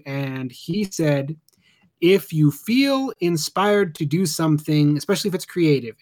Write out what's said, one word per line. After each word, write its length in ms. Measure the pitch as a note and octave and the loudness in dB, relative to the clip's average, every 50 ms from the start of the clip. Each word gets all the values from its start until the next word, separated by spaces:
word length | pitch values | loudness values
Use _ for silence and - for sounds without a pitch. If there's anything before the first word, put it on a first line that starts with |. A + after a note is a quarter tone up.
| - | -6
and 460 | C#3 C#3 C#3 C#3 C3+ C3 C3 C3 B2 | -8 -6 -6 -6 -6 -6 -8 -10 -10
he 320 | B2+ - - E3 E3+ G#3 G#3 | -12 -12 -10 -6 -4 -4 -4
said, 520 | G3 - - E3 D3+ C#3+ C#3 C3+ C#3+ D#3+ - _ _ _ _ _ _ _ _ _ _ _ - | -4 -4 -2 0 0 0 0 -2 -6 -10 -14 _ _ _ _ _ _ _ _ _ _ _ 0
"If 320 | E3+ F3 G3 F#3+ - - | 2 4 4 2 0 -2
you 200 | E3+ D#3 D3+ D3 | 0 2 2 2
feel 600 | C#3+ - - - A#3 C4 C#4 C#4 C4+ C4+ C4+ B3+ - - | 2 0 -4 -2 0 2 2 2 0 0 -2 -4 -6 -4
inspired 800 | F3 E3+ E3+ D#3 D#3 - - F#3 G3 G#3 G#3 G#3 G3 E3+ D3+ | -2 -2 -2 -2 -4 -4 -2 0 2 2 2 2 2 0 -2
to 80 | - D#3+ | -4 -4
do 180 | C3+ D3+ F3+ F#3+ | -2 0 0 0
something, 720 | D3+ - - E3 D#3+ D3+ D3 - - D3+ D3+ D3 D3 D3 | -2 -2 0 0 2 2 2 0 0 2 2 4 4 2
especially 300 | C#3+ - - G3 E3 - | 0 0 -2 -2 -2 -2
if 80 | G3+ E3+ | -4 -4
it's 100 | F3+ - | -6 -8
creative, 520 | - - F3 E3+ D#3 C#3+ C3 A#2 A2+ G#2+ _ | -6 -2 0 2 2 2 2 -2 -6 -14 _